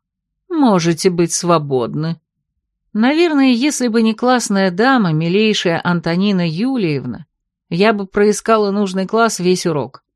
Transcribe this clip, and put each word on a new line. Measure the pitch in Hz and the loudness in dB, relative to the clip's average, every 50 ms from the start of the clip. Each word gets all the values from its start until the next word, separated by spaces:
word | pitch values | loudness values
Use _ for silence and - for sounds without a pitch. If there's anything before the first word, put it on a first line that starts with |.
| _ _ _ _ _ _ _ _ _ | _ _ _ _ _ _ _ _ _
«Можете | - 359 311 277 240 196 175 160 170 170 - - 190 | -6 -2 2 2 2 2 2 2 0 0 0 0 0
быть | 180 170 175 165 - | 2 0 0 -2 -2
свободны». | - - 175 170 160 147 143 135 127 117 107 - 147 156 165 165 - _ _ _ _ _ _ _ _ _ _ _ _ _ _ - | -2 0 0 0 0 0 -2 -2 -2 -2 -2 -4 -4 -4 -4 -6 -8 _ _ _ _ _ _ _ _ _ _ _ _ _ _ -2
Наверное, | 208 226 262 302 320 349 339 302 277 269 262 | 0 0 2 2 2 2 2 2 2 4 4
если | 247 226 269 302 - - 254 240 | 2 2 0 -2 -2 -2 -2 0
бы | 214 233 | 0 2
не | 220 226 220 | 2 0 0
классная | 220 247 247 254 240 233 - 202 196 190 190 | 0 0 0 0 0 0 -2 0 0 0 0
дама, | 175 185 226 269 269 247 202 170 | 0 0 2 2 2 2 2 0
милейшая | 156 151 165 170 180 208 220 220 202 - - 175 165 - - | 0 0 0 0 2 2 2 2 0 0 -2 -2 -2 -2 -2
Антонина | 175 175 170 - 170 170 180 196 208 196 180 175 | -2 -2 -2 -2 -2 -2 0 0 0 0 0 -2
Юлиевна, | 165 156 170 233 262 269 240 190 160 147 135 127 127 107 - 151 - _ _ _ _ _ _ _ _ | -2 -4 -4 -4 -4 -2 -2 -2 -2 -4 -4 -6 -8 -12 -12 -16 -20 _ _ _ _ _ _ _ _
я | 170 170 202 226 | 0 2 4 4
бы | 220 202 196 | 2 0 -4
проискала | - - 208 202 214 202 - - 220 226 214 208 196 | -4 0 2 2 2 2 0 0 2 2 2 2 0
нужный | 196 208 208 185 185 190 190 | 0 -2 -2 -2 -2 -4 -4
класс | 180 - 226 233 220 - - | -2 0 0 0 0 0 0
весь | 175 180 185 180 - | 0 0 0 0 0
урок. | 175 151 143 120 123 - - _ _ _ | -2 -2 -2 -4 -8 -12 -18 _ _ _